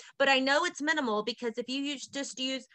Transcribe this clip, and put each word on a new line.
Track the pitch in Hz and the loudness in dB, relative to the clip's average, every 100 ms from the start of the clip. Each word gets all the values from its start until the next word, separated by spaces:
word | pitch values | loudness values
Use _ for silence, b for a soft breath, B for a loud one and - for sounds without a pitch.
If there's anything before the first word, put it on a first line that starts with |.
| B - | B 2
but | 277 | 4
I | 262 | 4
know | 262 285 - | 4 2 2
it's | - | -2
minimal | 302 311 240 208 | -2 0 0 0
because | 214 226 240 233 | -2 -4 -6 -6
if | 240 | -6
you | 269 | -4
use, | 285 269 - | -4 -6 -8
just | 277 277 - | -8 -6 -6
use | 262 262 - | -4 -4 -8